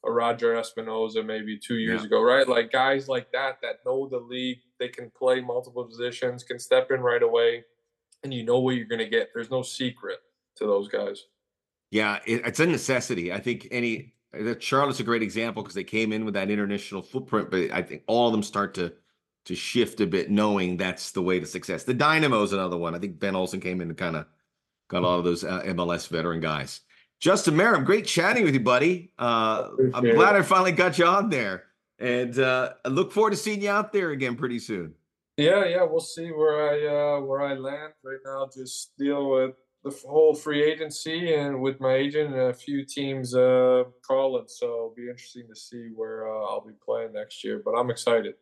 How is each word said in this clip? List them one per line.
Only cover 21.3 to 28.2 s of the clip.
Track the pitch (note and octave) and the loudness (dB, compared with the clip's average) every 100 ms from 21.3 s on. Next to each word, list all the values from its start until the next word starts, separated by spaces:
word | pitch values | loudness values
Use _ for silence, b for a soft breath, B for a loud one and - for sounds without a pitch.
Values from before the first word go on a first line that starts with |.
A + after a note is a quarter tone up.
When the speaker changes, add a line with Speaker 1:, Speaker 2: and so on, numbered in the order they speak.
| F#2 | 0
Speaker 2:
to | - | -2
success. | F#2+ - E2 | -10 -6 -6
The | - | -4
Dynamo's | B2+ D3 D#3+ D3+ A2+ G2+ | 2 4 4 4 2 2
another | G2 F#2 F2 | 0 -2 -2
one. | E2+ E2+ | -4 -4
I | |
think | G2+ E2+ | -8 -4
Ben | G2+ F#2+ | -2 -2
Olsen | F#2 F#2+ | -2 -4
came | F2+ F2+ | -6 -4
in | E2+ | -6
and | D#2+ | -4
kinda | F2+ D#2+ D2+ _ _ _ _ _ _ | -4 -4 -8 _ _ _ _ _ _
got | F2+ | 0
all | F2+ F2+ | 2 2
of | |
those, | F2 E2+ | 2 0
uh, | E2+ F#2 | -2 -6
M | F#2+ F2+ | -4 -2
L | F2 | -2
S | E2+ - | -2 -4
veteran | E2 E2 E2 | -4 -2 -2
guys. | D#2 D2+ C2+ - _ b b _ | -2 -4 -6 -12 _ b b _
Justin | E3 G3+ - | 2 4 4
Meram, | D#3 A3 F#3 | 4 4 4
great | C3 G#3 | 4 2
chatting | - - | 2 0